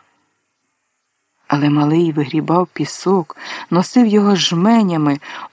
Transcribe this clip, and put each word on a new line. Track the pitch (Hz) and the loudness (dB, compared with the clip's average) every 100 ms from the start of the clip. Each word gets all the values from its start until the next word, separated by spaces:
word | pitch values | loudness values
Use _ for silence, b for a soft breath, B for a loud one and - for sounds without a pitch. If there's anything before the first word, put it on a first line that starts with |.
| _ _ _ _ _ _ _ _ _ _ _ _ _ _ - | _ _ _ _ _ _ _ _ _ _ _ _ _ _ -6
Але | 147 147 | -2 2
малий | 147 147 160 170 | 2 2 2 0
вигрібав | 151 135 160 147 170 180 | 0 -2 -2 0 0 -2
пісок, | - 147 - 180 190 156 - B B B | -4 -8 -6 -2 0 -2 -10 B B B
носив | 170 180 254 226 | -2 0 2 4
його | 208 202 190 | 4 2 2
жменями, | 151 170 202 233 196 165 147 143 B B B | 0 0 2 2 2 0 0 -2 B B B